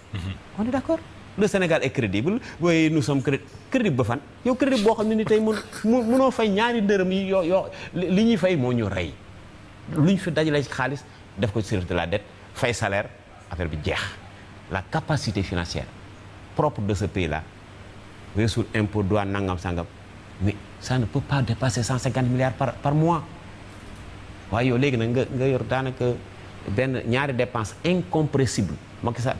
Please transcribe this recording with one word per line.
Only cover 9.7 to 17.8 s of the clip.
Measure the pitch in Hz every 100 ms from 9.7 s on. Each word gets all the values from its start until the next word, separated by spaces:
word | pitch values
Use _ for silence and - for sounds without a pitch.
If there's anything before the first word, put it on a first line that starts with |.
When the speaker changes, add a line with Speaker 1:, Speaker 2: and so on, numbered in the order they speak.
| - - 156
Speaker 2:
Lu | 160
ñu | 196
fi | 175
dajale | 151 160 147
ci | 131
xaalis, | - 127 139 - - - -
def | 98
ko | 117
sur | 104 101
de | 87
la | 87 87
dette, | 101 - - -
fay | - 123
salaire, | 113 107 98 117 - - - -
affaire | 85 85
bi | 76
jeex. | 73 76 - - - - - - -
La | 95
capacité | - 156 151 147 - 101
financière | 90 90 85 78 65 - - - - - -
propre | - 151 -
de | 101
ce | 104 98
pays-là, | 98 82 76 - - - -